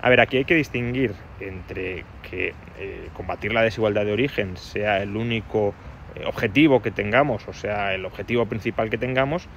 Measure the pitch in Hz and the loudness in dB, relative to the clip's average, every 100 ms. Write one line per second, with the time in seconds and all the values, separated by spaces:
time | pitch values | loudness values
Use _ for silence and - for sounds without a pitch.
0 | 123 123 113 127 - 170 139 123 120 127 | 6 6 6 4 4 2 2 -2 -2 0
1 | 123 98 - - 98 92 87 92 92 90 | 0 -2 -12 -10 -10 -10 -10 -6 -6 -6
2 | - - - 90 90 - - - 98 87 | -12 -16 -10 -4 -4 -6 -18 -12 -12 -10
3 | - - 92 90 104 113 113 113 110 104 | -12 -10 -8 -6 0 4 2 4 2 2
4 | 104 104 131 - 98 90 - - 104 98 | 2 2 0 0 -4 -6 -8 -4 0 0
5 | 101 104 117 113 - 110 104 - - - | 0 -2 -2 -2 0 0 0 -2 -14 -16
6 | - - - - 117 101 156 131 113 101 | -14 -8 -6 -2 2 6 8 6 2 -2
7 | 104 113 147 107 - 92 101 104 98 95 | 2 4 4 0 -6 -6 -4 -2 0 -2
8 | 92 - 98 117 113 113 117 107 110 110 | -4 -8 -2 0 2 0 -4 -2 -2 0
9 | 123 127 135 165 - | 0 2 2 0 -6